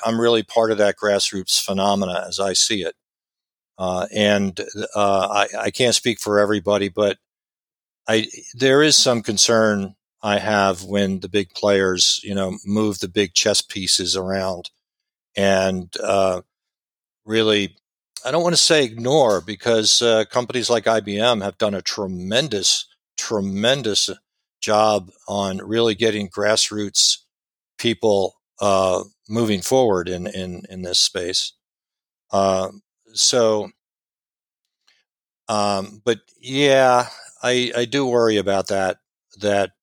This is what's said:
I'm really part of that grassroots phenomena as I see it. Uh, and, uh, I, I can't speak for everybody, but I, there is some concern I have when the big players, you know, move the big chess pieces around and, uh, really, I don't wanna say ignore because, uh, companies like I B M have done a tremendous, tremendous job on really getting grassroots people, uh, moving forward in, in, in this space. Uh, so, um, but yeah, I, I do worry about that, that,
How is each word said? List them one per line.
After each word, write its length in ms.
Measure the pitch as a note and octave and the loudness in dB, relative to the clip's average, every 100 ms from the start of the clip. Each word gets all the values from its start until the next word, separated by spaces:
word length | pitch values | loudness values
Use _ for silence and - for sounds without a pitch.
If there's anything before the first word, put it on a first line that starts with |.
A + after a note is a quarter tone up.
I'm 160 | A2 A2+ | -2 0
really 220 | A#2+ A2+ | 2 2
part 300 | G2 A#2 A2+ | 0 0 0
of 60 | G#2 | 2
that 180 | G2+ - | 2 2
grassroots 640 | G#2 G2 - F#2+ F#2 - | 0 0 0 -4 -4 -4
phenomena 600 | - G2 G2 G2+ F#2 F2+ F2+ | -2 0 0 0 -2 -4 -6
as 140 | F2 | -4
I 140 | G2 | -2
see 280 | F#2 - G#2+ | 0 0 -2
it. 140 | E2 - _ _ _ _ _ _ _ - | -6 -10 _ _ _ _ _ _ _ -8
Uh, 300 | F#2 F#2 F#2+ | -4 -4 -4
and, 460 | G#2+ G#2 G2+ G2 F2+ G#2 G#2 G#2+ G#2+ | 0 2 2 0 -4 -10 -10 -6 -2
uh, 320 | G2+ G2 F#2+ | 0 2 0
I, 160 | G#2 G2+ A2 A2 | 0 -2 -2 -6
I 40 | |
can't 240 | - B2 | 0 0
speak 240 | A2 B2 G#2 | 2 -2 -4
for 220 | - G#2 | 0 2
everybody, 480 | G#2 G#2 F#2+ G2+ G2 | 2 0 0 -2 -2
but 300 | G2 G2+ F#2+ _ _ _ _ _ _ _ _ - | 0 -2 -2 _ _ _ _ _ _ _ _ -2
I, 180 | A2+ A2 - - | -2 -2 -12 -20
there 280 | A#2+ C3+ C#3 | -2 4 4
is 140 | D3+ C#3 | 6 4
some 260 | C3+ A#2 | 2 0
concern 720 | G#2+ G2+ - A2+ A2 G#2 G2 - _ _ | -2 0 2 4 4 0 -4 -12 _ _
I 180 | G#2+ G#2 | -2 -2
have 440 | G#2+ G#2 G2 F2+ | 0 2 2 0
when 380 | F#2+ G2+ G2 F#2+ | -4 -2 0 0
the 80 | F2+ | 0
big 220 | G2+ F#2+ | 0 -2
players, 680 | - G#2 G2 F#2+ F2+ - - | -2 2 2 2 2 0 0
you 100 | G2+ | -4
know, 240 | G2 F#2+ G#2 G2 | -6 -6 -6 -4
move 320 | G#2+ G#2+ G2 | -2 -2 -2
the 80 | F#2 | -4
big 280 | G2 G2 | -2 0
chess 280 | - G#2+ G2+ | 0 2 0
pieces 540 | - G#2 F#2 - F2+ F#2+ | -4 -8 -2 -2 -2 -4
around 540 | F#2 F#2+ F#2+ F2 - _ _ _ _ _ _ - | -4 -4 -4 -6 -12 _ _ _ _ _ _ -2
and, 520 | G2 F#2+ F#2+ F#2 F2+ - | 2 2 2 -2 -8 -8
uh, 400 | G#2 G2 F#2+ F2+ - _ _ _ _ _ _ _ | -2 2 2 -2 -8 _ _ _ _ _ _ _
really, 520 | G#2+ A2 A2 G#2 F#2+ - _ _ _ - | -4 0 2 2 -2 -8 _ _ _ -10
I 60 | C3 | -4
don't 120 | D#3 | 0
wanna 140 | F3 E3 | 0 2
say 280 | - D#3 | 4 2
ignore 560 | B2+ A2+ A#2+ D3+ A#2+ F#2+ | 2 -2 0 4 4 2
because, 640 | E2 G2+ A#2+ A2+ G#2 - | -2 -6 0 2 2 2
uh, 220 | A#2+ A2 G#2+ | 4 2 2
companies 420 | B2+ A#2+ B2+ A2 | -2 -2 -4 0
like 180 | A#2+ A2 | 0 2
I 140 | A2+ | 0
B 180 | G2+ G2+ | -2 0
M 220 | A#2+ A2+ | 0 0
have 180 | G2 - | -4 -2
done 160 | G#2+ | -2
a 60 | G2 | -2
tremendous, 1040 | - - G2 F2+ F#2 A#2 D3+ G#2 F2+ - - _ _ - | -6 -6 -6 -8 -4 -2 -2 -2 -2 -2 -6 _ _ -12
tremendous 920 | - A2 G2 G2 A2+ C#3 A2+ F#2+ - F2+ _ _ _ _ | -4 -2 -2 0 0 0 -2 -2 -4 -6 _ _ _ _
job 500 | - G#2 G#2+ G#2 F#2 _ - | 0 2 4 2 -2 _ -8
on 300 | G2+ G2 F#2+ | -4 -4 -6
really 360 | G2 A2 A#2 | -4 0 0
getting 340 | G#2 A2+ G#2 G2 | 2 0 -2 -6
grassroots 880 | - G#2 A2 - G#2 G2+ - - - _ _ _ _ _ - | -2 2 2 0 -4 -4 0 0 -2 _ _ _ _ _ -4
people, 560 | A#2+ G#2+ A2+ G2+ F#2 - _ _ | -2 0 2 2 0 -6 _ _
uh, 440 | G2+ F#2+ F#2+ F#2 F#2+ _ - | 0 2 2 0 -4 _ -8
moving 340 | A2+ A2+ G2+ | -2 0 -2
forward 460 | - C3 A#2+ F#2 F2 | 0 2 2 0 -2
in, 180 | F2+ F#2 | -6 -8
in, 380 | F#2+ F#2 F2 - | -10 -10 -12 -14
in 140 | F#2+ | -12
this 180 | F2+ F2 | -4 -2
space. 520 | - F#2+ F2 F#2+ - - _ _ _ _ _ _ _ | -2 -2 -4 -4 -6 -12 _ _ _ _ _ _ _
Uh, 380 | G2+ G2 F#2+ F#2+ G2+ _ _ A2+ | 0 2 2 -2 -10 _ _ _
so, 560 | A2 - B2+ A2+ G#2+ G2 - _ _ _ _ _ _ _ _ _ _ _ _ _ _ _ _ - | -2 0 2 2 0 -4 -14 _ _ _ _ _ _ _ _ _ _ _ _ _ _ _ _ -4
um, 540 | G#2+ G#2 G2 G2 - | -2 0 -2 -6 -6
but 160 | B2 A2 _ _ | -4 -4 _ _
yeah, 680 | B2+ C3+ C#3+ C3+ C3 B2 B2 - - - | -8 0 4 6 6 4 2 -8 -20 -6
I, 300 | B2 B2+ B2 | -2 0 -2
I 100 | A#2+ A#2+ | -4 -2
do 200 | C#3+ C3 | -2 0
worry 300 | A#2+ A2+ G#2+ | 2 4 2
about 320 | F#2+ G2 - | 0 -2 0
that, 300 | G2 F#2+ - _ _ _ F#2+ | -2 -2 -4 _ _ _ -6
that, 320 | G#2 G2+ F#2+ - | -2 0 -2 -6